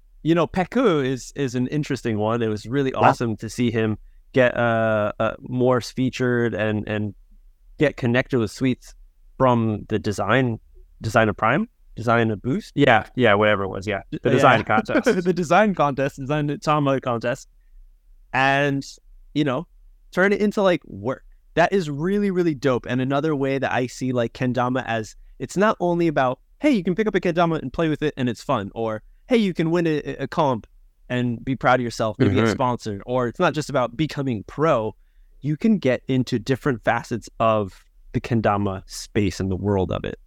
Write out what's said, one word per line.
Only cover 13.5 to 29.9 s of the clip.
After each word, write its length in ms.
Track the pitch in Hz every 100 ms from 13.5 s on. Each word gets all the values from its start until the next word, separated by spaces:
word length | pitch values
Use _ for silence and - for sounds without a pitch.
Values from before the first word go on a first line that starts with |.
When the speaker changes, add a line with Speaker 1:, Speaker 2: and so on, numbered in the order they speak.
| 104
Speaker 3:
it 60 | 98
was, 180 | 101 98
yeah. 140 | 98 -
Speaker 1:
D-, 80 | -
Speaker 3:
The 60 | 123
Speaker 1:
yeah. 60 | -
Speaker 3:
design 280 | 139 113
Speaker 1:
<laughs> 20 | -
Speaker 3:
contest. 580 | 110 - 254 240 185 180
Speaker 1:
The 80 |
design 420 | 180 156 170 214 175
contest, 420 | 143 139 139 -
Design 420 | 131 151 147 147
Tama 380 | - 151 139 135
contest. 460 | 131 117 120 120 - _ _ - - _ _ - -
And, 520 | 127 135 139 143 139 - - - - -
you 100 | 139
know, 240 | 147 127 175 _ - - -
turn 220 | - 190
it 80 | 196
into, 200 | 208 208
like, 220 | 190 175 -
work. 400 | 95 104 131 - - _ -
That 180 | 175
is 160 | 196 151
really, 420 | 143 170 202 202
really 240 | 180 170 139
dope. 300 | 135 123 -
And 140 | 123
another 340 | 131 139 160 147
way 220 | 135 135
that 120 | 123
I 160 | 101 127
see, 240 | - 131
like, 200 | 123 117
kendama 500 | - 127 123 123 127 110
as, 300 | 113 110 - - -
it's 180 | 135 170
not 200 | 208 -
only 280 | 175 170 170
about, 320 | 147 131 127 _ _
"Hey, 120 | 302
you 120 | 240
can 120 | 175 175
pick 120 | 220
up 80 | 196
a 60 |
kendama 400 | 180 165 170 160
and 100 | 131
play 160 | - 165
with 120 | 147
it 100 | 151 -
and 120 | 123
it's 140 | 113
fun," 280 | - 127 98 -
or, 280 | 113 107 - - -
"Hey, 100 | 247
you 160 | 202
can 180 | 170 165
win 160 | 170
a, 100 | 170